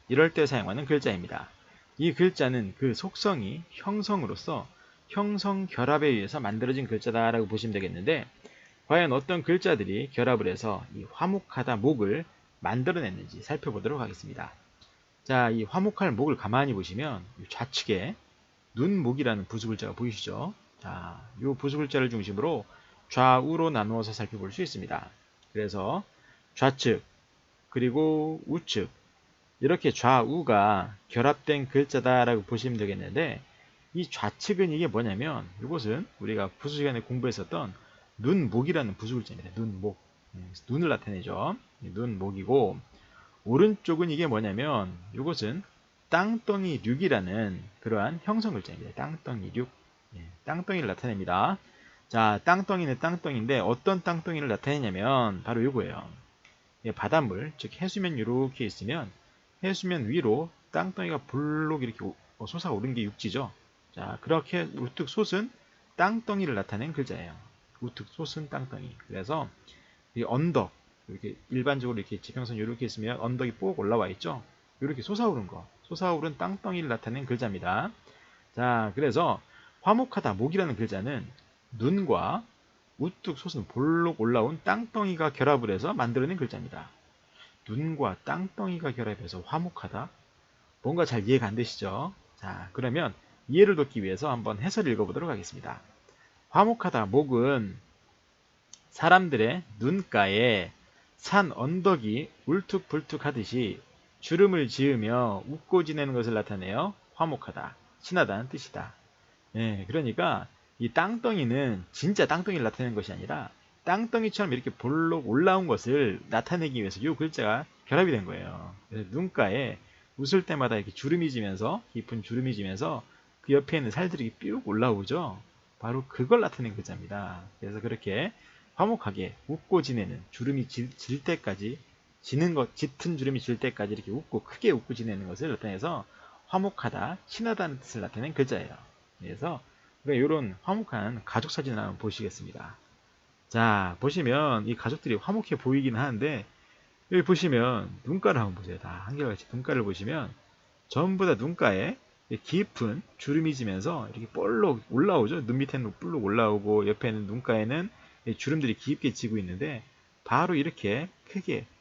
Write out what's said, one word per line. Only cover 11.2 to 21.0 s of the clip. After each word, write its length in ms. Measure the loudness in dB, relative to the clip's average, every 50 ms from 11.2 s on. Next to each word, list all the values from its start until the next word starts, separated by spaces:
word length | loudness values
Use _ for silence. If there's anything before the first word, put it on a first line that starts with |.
| -2 0 0 -2 -4 -6 -6 -4 -2 -2 0
목을 500 | 2 4 2 4 4 2 0 0 -2 -4 -8 _ _ _ _ _ -6
만들어냈는지 840 | -4 -2 0 0 2 0 0 0 -2 -4 -6 -8 -12 -14 -14 -12
살펴보도록 580 | -8 -6 -6 -4 -4 -6 -4 -2 -2 -2 -2 -4
하겠습니다. 520 | -6 -6 -8 -12 -14 -14 -12 -12 -12 -12 -14 -18 _ _ _ _ -20 _ _ _ _ _ _ _ -4
자, 260 | 2 4 4 4 4
이 140 | 2 0 -2
화목할 480 | -2 0 0 0 0 0 2 0 0
목을 240 | 2 2 2 2 0
가만히 380 | 0 0 0 2 2 2 2 0
보시면 500 | -2 -4 -6 -6 -6 -6 -6 -6 -8 -10 -14 -16 -16
이 80 | -14 -10
좌측에 680 | -8 -8 -6 -6 -6 -4 -2 0 -2 -2 -2 -4 -8 -10 _ _ _ _ _ _ _ _ _ _ -4
눈목이라는 720 | 0 0 2 2 2 2 2 2 2 2 0 0 -2 -4
부수글자가 480 | -6 -6 -6 -4 -4 -4 -4 -6 -6 -6
보이시죠? 600 | -4 -4 -4 -4 -6 -8 -8 -8 -6 -6 -8 -8 _ _ _ _ _
자, 420 | -12 -12 -10 -10